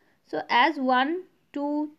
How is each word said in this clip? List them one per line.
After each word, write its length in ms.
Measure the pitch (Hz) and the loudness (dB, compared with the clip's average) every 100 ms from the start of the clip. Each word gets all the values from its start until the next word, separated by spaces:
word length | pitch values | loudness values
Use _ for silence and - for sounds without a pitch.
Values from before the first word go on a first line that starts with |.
| _ _ _ | _ _ _
So 160 | - - | -8 0
as 300 | 233 277 294 | 2 2 2
one, 460 | 254 247 269 349 359 _ _ | 0 2 0 -4 -10 _ _
two, 380 | 294 285 294 302 | -8 -4 -4 -6